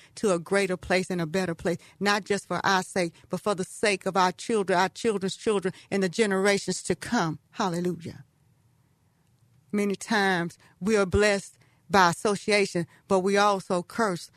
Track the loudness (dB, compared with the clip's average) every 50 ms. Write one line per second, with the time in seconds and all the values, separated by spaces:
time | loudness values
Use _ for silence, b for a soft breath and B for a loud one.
0 | B B B -2 0 0 0 0 0 0 0 0 0 0 -2 -4 -2 0 0 0
1 | 0 -2 -4 -4 -4 -2 -2 -2 -2 -4 -4 -4 -2 -4 -4 -4 B B B B
2 | 0 0 0 0 0 -2 -4 -4 -4 -4 -4 -2 0 0 0 0 0 -2 -2 -2
3 | -2 -2 -4 b b b -8 -4 -2 -2 -2 -2 -4 -8 -6 -2 0 0 0 0
4 | -2 -2 2 2 2 2 0 -2 -4 -2 -2 0 0 2 2 2 2 0 -2 -2
5 | -2 -2 0 0 -2 -6 -6 -4 -2 0 0 0 0 -4 B B B B -2 -2
6 | -2 0 0 0 0 2 2 2 2 2 2 2 0 -4 -6 -4 -2 -4 -4 -4
7 | -4 -2 0 0 0 0 -2 -6 _ _ -6 -4 -2 -2 -2 -2 -2 -4 -4 -6
8 | -8 -12 -14 -14 -18 _ _ _ _ _ _ _ _ _ _ _ _ _ _ _
9 | _ _ _ _ _ _ _ _ _ _ _ _ _ _ -2 0 0 0 -2 -4
10 | -4 -2 0 2 2 2 2 0 -2 -4 -8 -12 b b b b -2 2 2 2
11 | 2 2 2 2 4 4 2 0 -2 -8 -16 _ b b b b b b 4 6
12 | 6 6 4 2 0 0 0 0 0 0 2 2 2 0 -2 -4 -4 b b b
13 | b b 0 2 2 2 4 4 4 4 2 0 -2 -2 -2 -2 -4 -4 -2 -2
14 | 0 0 -2 -4 -8 -12 b